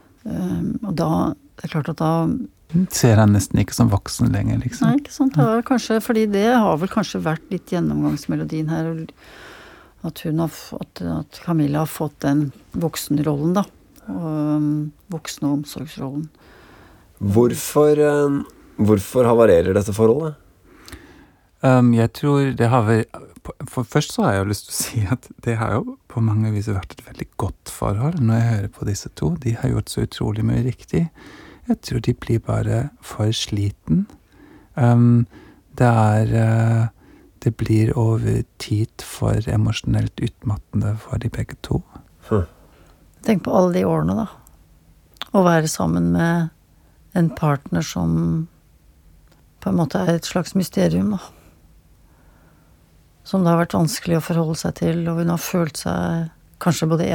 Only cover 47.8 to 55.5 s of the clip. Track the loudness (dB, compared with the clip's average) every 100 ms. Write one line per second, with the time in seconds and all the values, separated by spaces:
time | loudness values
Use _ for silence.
47.8 | -4 -4 -2 0 0 -2 -6 _ _ _
48.8 | _ _ _ _ _ _ _ _ -2 0
49.8 | 0 0 0 0 -2 -4 -2 -2 -2 0
50.8 | 2 2 0 -4 -8 -20 -20 _ _ -20
51.8 | _ _ _ _ _ _ _ _ _ _
52.8 | _ _ _ _ -4 0 2 2 0 0
53.8 | 0 -2 -2 -2 0 -2 -2 -4 -6 -4
54.8 | -2 -2 -2 -2 -2 -2 -2